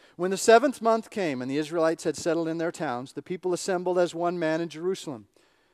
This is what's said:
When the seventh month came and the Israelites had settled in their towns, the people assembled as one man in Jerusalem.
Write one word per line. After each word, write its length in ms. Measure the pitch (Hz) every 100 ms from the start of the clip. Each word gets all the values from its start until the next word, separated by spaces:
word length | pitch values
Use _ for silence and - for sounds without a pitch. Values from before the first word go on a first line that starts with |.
| - -
When 140 | 185
the 80 | 190
seventh 420 | - 226 277 -
month 300 | 226 226 -
came 320 | 214 170 127
and 80 | 127
the 80 | 143
Israelites 460 | 151 170 160 165
had 120 | 165 143
settled 320 | 170 165 165
in 80 | 165
their 160 | 165
towns, 400 | - 151 123 135
the 100 | 147
people 300 | - 180 180
assembled 460 | 175 - 180 180 180
as 160 | 170
one 240 | 165 175 180
man 240 | 156 160
in 80 | 170
Jerusalem. 560 | 151 180 190 160 117 101 _ _ _ _